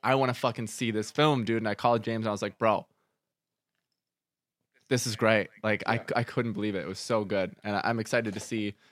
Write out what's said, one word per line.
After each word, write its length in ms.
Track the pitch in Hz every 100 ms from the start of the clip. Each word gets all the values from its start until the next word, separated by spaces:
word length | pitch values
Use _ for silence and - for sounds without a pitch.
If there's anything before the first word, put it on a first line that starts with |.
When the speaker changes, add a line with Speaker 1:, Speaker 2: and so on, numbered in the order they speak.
Speaker 1:
"I 120 | 113 135
wanna 180 | 131
fucking 340 | 120 127 113 110
see 240 | - 117
this 200 | 107 107
film, 340 | - 156 139 113
dude." 120 | 113
And 100 | 110
I 80 | 101
called 280 | 120 117
James, 200 | 113 113 110
and 20 |
I 40 |
was 100 | 104
like, 160 | 104 -
"Bro, 280 | 113 101 - _ _ _ _ _ _ _ _ _ _ _ _ _ _ _ _ _ _ _ -
this 160 | 127 123
is 80 | 107
great." 340 | 110 110 92 -
Like, 200 | 107 104 -
I, 100 | 117
Speaker 2:
Yeah. 60 | - 120
Speaker 1:
I 80 |
couldn't 300 | 117 - 117
believe 220 | 101 107 95
it. 40 |
It 80 | 76
was 120 | 95
so 240 | - 113
good. 320 | 101 98 92 -
And 120 | 104 101
I, 60 |
I'm 160 | - 117
excited 340 | 107 123 110
to 60 | 101
see 340 | - 113 104 - _